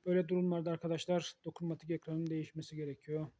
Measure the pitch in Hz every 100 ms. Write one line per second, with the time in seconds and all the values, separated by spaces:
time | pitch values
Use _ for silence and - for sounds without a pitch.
0 | 180 180 160 180 180 170 165 165 170 160
1 | - 180 151 - 165 - 170 160 156 160
2 | - 160 165 160 156 160 156 156 147 135
3 | - 156 156